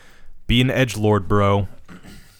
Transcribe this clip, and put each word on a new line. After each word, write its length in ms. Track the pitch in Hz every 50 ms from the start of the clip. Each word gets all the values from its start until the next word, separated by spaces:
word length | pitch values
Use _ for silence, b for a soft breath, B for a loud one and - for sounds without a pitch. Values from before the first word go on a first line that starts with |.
| b b b b b b b - -
be 140 | - 113 120
an 80 | 127 131
edgelord, 600 | - 120 131 120 101 107 107 107 107 101 92 90
bro." 400 | 104 104 101 98 101 101 98 92 - - - B B B B B B B B B B